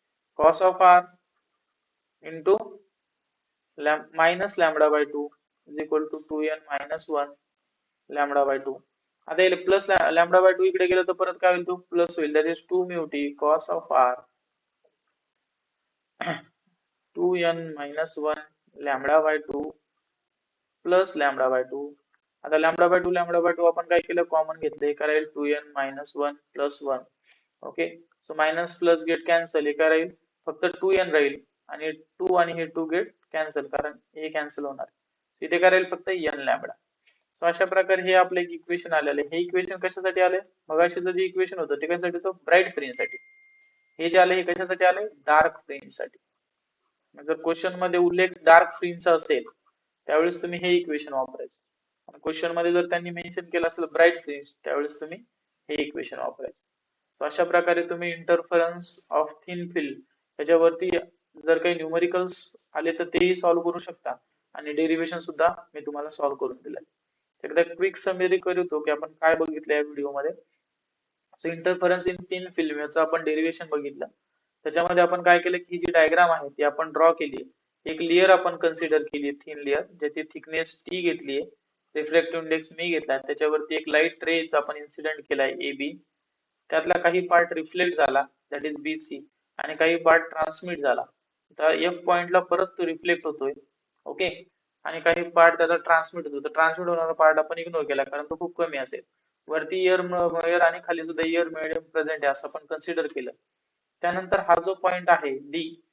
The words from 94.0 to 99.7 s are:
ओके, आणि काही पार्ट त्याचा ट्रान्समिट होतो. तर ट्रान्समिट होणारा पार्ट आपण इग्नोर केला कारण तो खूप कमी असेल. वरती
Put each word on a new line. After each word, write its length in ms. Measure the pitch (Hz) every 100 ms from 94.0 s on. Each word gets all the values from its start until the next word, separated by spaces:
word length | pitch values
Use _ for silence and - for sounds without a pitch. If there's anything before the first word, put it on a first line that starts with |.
ओके, 400 | - 147 185 - - _ _ _
आणि 160 | 147 160
काही 300 | 165 170 175
पार्ट 280 | 170 170 165
त्याचा 180 | 165 170
ट्रान्समिट 500 | 170 165 156 175 151
होतो. 140 | 139
तर 80 | 147
ट्रान्समिट 400 | 156 160 165 175
होणारा 240 | 170 165
पार्ट 260 | 160 156 156
आपण 200 | 156 165
इग्नोर 240 | 165 165
केला 220 | 143 139
कारण 200 | 135 147
तो 120 | 147 160
खूप 180 | 175 175
कमी 200 | 165 143
असेल. 240 | 131 127 - _ _ _ -
वरती 380 | 156 156